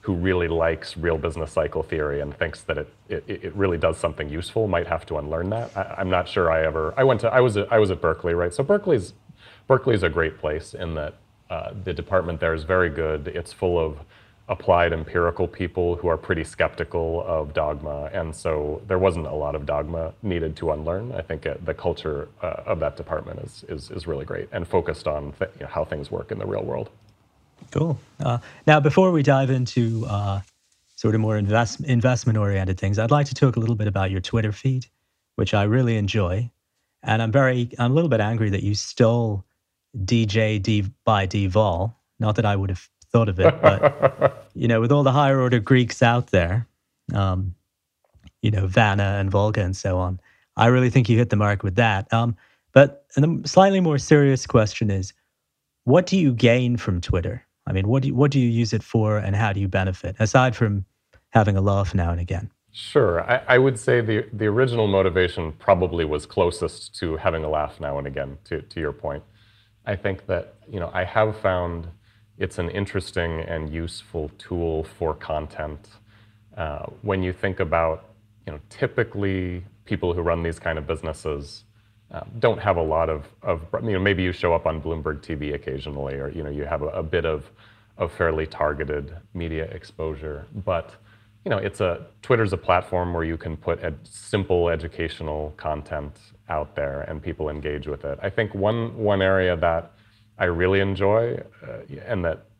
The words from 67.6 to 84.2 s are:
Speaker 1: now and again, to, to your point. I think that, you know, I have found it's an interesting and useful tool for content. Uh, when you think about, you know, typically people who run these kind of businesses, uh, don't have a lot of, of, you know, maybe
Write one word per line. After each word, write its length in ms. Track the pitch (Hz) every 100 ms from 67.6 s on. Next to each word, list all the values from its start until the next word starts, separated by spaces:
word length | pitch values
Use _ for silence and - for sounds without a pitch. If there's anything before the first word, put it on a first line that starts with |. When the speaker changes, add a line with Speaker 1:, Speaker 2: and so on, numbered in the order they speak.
| 73 -
Speaker 1:
now 180 | 71 71
and 80 | 69
again, 320 | 69 67 73
to, 180 | - 80
to 180 | 69 87
your 120 | 73
point. 320 | 71 73 73 - _ _ _ _ _ -
I 80 | 101
think 320 | 101 92 -
that, 260 | 90 - _ -
you 100 | 101
know, 120 | 85
I 120 | 92 92
have 320 | 110 110 104
found 500 | 95 90 87 85 85 - _ _ _ -
it's 220 | 98 -
an 100 | 87
interesting 720 | 92 98 98 - 92 85 80
and 320 | 87 82 78
useful 560 | 80 82 - - 85 76 -
tool 460 | - 87 85 78
for 320 | 78 - 82 76
content. 720 | - 78 76 - 78 76 - - _ _ _ _ _ -
Uh, 300 | 78 73 - -
when 220 | 104 95
you 100 | 92
think 260 | 87 98 90
about, 500 | 82 82 82 80 - _ _ _ -
you 80 |
know, 60 | 76 -
typically 920 | - 131 - 110 104 101 95 90 90 90 _ -
people 280 | 101 90
who 80 | 87
run 220 | 85 85
these 160 | 85 82
kind 180 | 85 78
of 80 | 73
businesses, 800 | 80 80 78 80 73 71 - _ _ _ _ _
uh, 100 | - - 113
don't 220 | 120 101
have 180 | 107 87
a 40 |
lot 280 | 80 78 80
of, 160 | 78 76 _
of, 240 | 101 82 80 -
you 100 | 113
know, 60 | 95
maybe 220 | 95 92